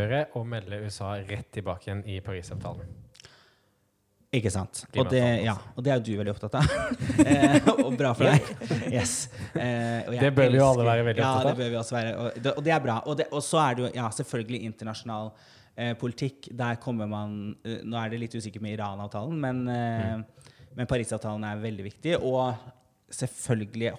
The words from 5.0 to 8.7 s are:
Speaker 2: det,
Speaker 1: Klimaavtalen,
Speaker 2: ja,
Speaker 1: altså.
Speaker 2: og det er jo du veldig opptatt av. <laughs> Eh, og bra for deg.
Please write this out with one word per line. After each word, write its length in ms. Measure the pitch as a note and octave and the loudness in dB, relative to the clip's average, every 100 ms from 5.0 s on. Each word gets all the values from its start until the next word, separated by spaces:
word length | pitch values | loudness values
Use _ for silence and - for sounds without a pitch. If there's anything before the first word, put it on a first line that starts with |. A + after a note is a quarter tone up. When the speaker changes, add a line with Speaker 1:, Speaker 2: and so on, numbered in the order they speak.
| C3 | 2
Speaker 2:
det, 120 | C3 | 4
Speaker 1:
Klimaavtalen, 200 | B2 A#2 | 4 4
Speaker 2:
ja, 100 | A2 G2 | 0 -2
Speaker 1:
altså. 160 | - - | -6 -4
Speaker 2:
og 80 | |
det 80 | C3 | 0
er 40 | B2+ | 2
jo 60 | A2+ | 0
du 120 | G2+ | -2
veldig 160 | G#2 G2+ | -2 -4
opptatt 200 | G#2+ - | -4 2
av. 100 | - | 2
<laughs> 60 | C#5+ D#5+ - - - | 2 -2 -4 0 4
Eh, 500 | - - C#3+ D4 - A3+ | 6 8 8 6 6 4
og 120 | B2+ A#2+ | 2 2
bra 140 | C3 | 2
for 160 | A#2 D#3+ | 4 6
deg. 600 | D3+ - - A2+ | 6 4 -6 -4